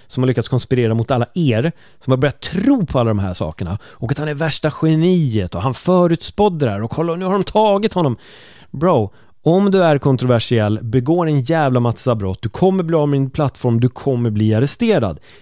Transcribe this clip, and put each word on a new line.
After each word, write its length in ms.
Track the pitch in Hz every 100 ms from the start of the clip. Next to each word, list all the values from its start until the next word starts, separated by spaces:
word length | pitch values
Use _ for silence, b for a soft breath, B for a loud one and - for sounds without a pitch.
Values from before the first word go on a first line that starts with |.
| -
som 160 | -
har 60 | 127
lyckats 200 | 123 -
konspirera 460 | 123 - 123 113
mot 160 | 113 113
alla 160 | 127 117
er 380 | 185 151 110 160 b b b
som 120 | -
har 80 | 131
börjat 220 | 143 -
tro 460 | - 180 240 277 165
på 120 | 131
alla 100 | 117
de 100 | 104
här 160 | 95
sakerna 440 | 90 80 - 87 101
och 280 | - - 120
att 60 | 139
han 100 | 151
är 60 |
värsta 380 | 143 160 - 156 -
geniet 720 | 160 156 175 180 139 107 90
och 80 | 85
han 120 | 113
förutspådde 920 | 120 - 180 175 165 - - 208 165
det 60 | 127
här 120 | 101
och 80 | 110
kolla, 260 | - 165 170
nu 80 |
har 80 | 185
de 120 | 196
tagit 480 | 180 214 214 202 214
honom. 240 | 180 147 113 B B B B B
Bro, 420 | 135 175 143 101 b b -
om 280 | 151 180 202
du 120 | 190
är 160 | 170 143
kontroversiell, 800 | 143 131 127 117 - 117 104 107
begår 440 | 117 131 127 175 160
en 140 | 143
jävla 400 | 123 160 143 127
massa 340 | 120 - 127
brott, 280 | 113 95 92
du 60 | 110
kommer 340 | - 185 190
bli 140 | 165 165
av 120 | 147
med 120 | 139
din 100 | 135
plattform, 500 | - 139 - 123 117
du 80 | 123
kommer 420 | - 143 123 120
bli 240 | 104 110
arresterad. 680 | 107 139 - 233 180 104 - b b